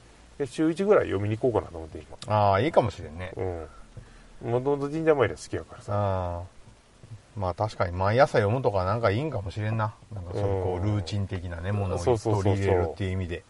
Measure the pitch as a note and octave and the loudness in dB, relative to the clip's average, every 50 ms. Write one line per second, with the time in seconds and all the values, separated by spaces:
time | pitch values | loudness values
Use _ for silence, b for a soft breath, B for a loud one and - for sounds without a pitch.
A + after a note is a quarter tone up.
0 | b b b b b b - - C#3+ - - - D#3 D#3+ E3 D#3+ G3 G#3+ G3+ C3+ | b b b b b b -8 -6 -6 -4 -2 0 0 0 0 2 4 4 4 4
1 | F#2 F2+ F#2 G2 G#2 G#2+ A2 A2 - - G#2+ F#2+ D#2 - E2 E2 D#2+ D#2 D#2 D#2 | 4 2 0 -2 -2 -2 -2 0 0 2 2 0 0 -2 -6 -12 -12 -12 -14 -14
2 | - - - - - - G#2+ G#2+ G#2 G2+ G2 G2 B2 E3 - - C3+ G2+ - - | -16 -16 -18 -10 -4 0 2 4 4 4 4 4 2 4 4 4 2 2 0 -8
3 | E2+ D2+ D#2 E2+ F2+ F2+ - - F#2+ F#2 F2 E2 D#2 D2+ - - - - - - | -12 -12 -12 -10 -12 -10 -6 -6 -6 -4 -6 -8 -10 -12 -16 -20 -20 -20 -18 -20
4 | - - - - - - - - C3+ A#2+ A#2 B2+ B2+ C#3+ D3 C#3 C#3 C#3+ D3 D#3+ | -20 -20 -20 -20 -20 -20 -16 -10 -4 -2 -2 0 0 0 0 0 -2 -4 -4 2
5 | D#3+ D#3+ D3+ C#3 A2+ F2+ - - - - - E2+ D#2+ - - - - G#2 G#2 G#2 | 4 4 6 6 4 2 0 -4 -10 -8 -8 -8 -8 -10 -16 -12 -6 -4 -2 0
6 | G2+ G2 F#2+ F#2 F2+ F2 F2 F2 F2+ - - - - - - - _ _ - - | 0 0 0 0 -2 -4 -6 -8 -10 -12 -16 -20 -20 -20 -20 -20 _ _ -20 -20
7 | - - A2 - - - - G2+ F#2+ F2+ F2 - G#2+ G#2+ - - - - E2+ F#2 | -20 -18 -18 -18 -18 -14 -8 -4 -4 -2 -2 -2 -2 -2 -2 -2 -4 -2 -2 0
8 | F#2+ G2+ A2 B2+ D3 - - B2 G#2 G2+ A#2 C3+ B2+ B2 G2+ F#2+ F2+ F#2+ G#2+ A#2+ | 0 4 4 6 4 4 4 2 2 2 2 0 0 0 0 2 0 0 0 2
9 | A2+ G2 G2 A#2+ D3+ D#3+ B2 G#2 G2 F#2+ - G#2+ G#2 G#2+ A2+ A2 G#2+ G#2+ - - | 2 2 2 2 -2 -4 -4 -6 -6 -8 -6 -4 -4 -2 -2 -2 -2 -4 -6 -10
10 | - - G#2+ G2 F2 F2 F2+ G2+ G#2 G2 G2 F#2+ F#2 F#2 F2+ F2+ G2 G#2 G#2 G#2 | -18 -16 -14 -12 -10 -6 -4 -2 0 0 0 0 0 -2 -2 0 0 0 0 0
11 | F2 - G#2 G2+ G2 - G2 F2 F2 F2 E2+ E2+ F2 G2 G#2 G2+ G2 F2+ F#2 F2 | 0 -2 -2 -4 -2 -2 -4 -6 -6 -6 -8 -6 -4 -2 -2 -2 0 -2 -2 0
12 | F2 C3 A#2+ G#2 - A2+ A2 G2+ F#2+ G2+ G2+ G2 G2 F#2+ F#2 F2+ E2+ D#2+ - - | 2 2 2 2 2 2 2 2 4 2 2 2 4 4 4 4 2 0 -2 -4
13 | G2+ F#2 F#2 F#2+ F#2 E2 F2 - - _ | -4 -2 -2 -2 -4 -4 -6 -8 -10 _